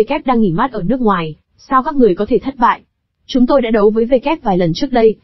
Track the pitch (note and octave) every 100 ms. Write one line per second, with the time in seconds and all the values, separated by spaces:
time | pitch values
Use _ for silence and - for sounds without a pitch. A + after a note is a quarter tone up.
0 | A3 D4 C4+ A#3 G#3+ E3 C4 G3+ E3+ B3+
1 | A3 F#3+ D#3+ D3+ _ _ - C4 C#4 C#4+
2 | A3+ F3 G#3 A#3 B3+ - A3+ F#3 _ _
3 | _ _ - C4 B3 C#4+ A#3 A3+ G#3 A3
4 | A#3 C4 - - G#3+ F#3 E3+ E3 C#4 B3
5 | A3 G3+